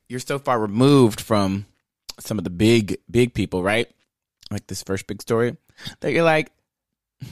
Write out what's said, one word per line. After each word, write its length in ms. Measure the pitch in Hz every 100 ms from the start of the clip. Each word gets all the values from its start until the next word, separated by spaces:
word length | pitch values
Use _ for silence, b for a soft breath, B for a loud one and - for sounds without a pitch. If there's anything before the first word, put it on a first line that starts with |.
| -
you're 140 | 123
so 180 | - 143
far 180 | 139 120
removed 640 | 107 107 135 143 117 110
from 460 | - 107 95 98 101 _ _ _ - -
some 180 | - 107
of 80 | 87
the 40 |
big, 480 | 87 110 117 101 - _
big 220 | 113 123
people, 280 | - 92 92
right? 280 | 95 110 120 _ _ _ _ _ -
Like 180 | 104 -
this 160 | 95
first 220 | - 95 -
big 160 | 98
story, 360 | - 113 120 - _ B B B
that 120 | -
you're 120 | 135
like, 280 | 165 156 - _ _ _ _ _ _ _ B